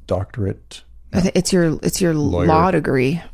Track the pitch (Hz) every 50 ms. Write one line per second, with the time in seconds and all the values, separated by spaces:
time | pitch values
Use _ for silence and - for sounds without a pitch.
0 | - - 95 92 98 - - - 98 98 107 - - - - - - - - -
1 | - - - - 175 - - 180 180 - 190 180 170 160 147 - - 175 - -
2 | 190 170 156 151 147 - - - - 170 156 160 170 190 180 156 143 - 135 131
3 | 127 135 170 170 - -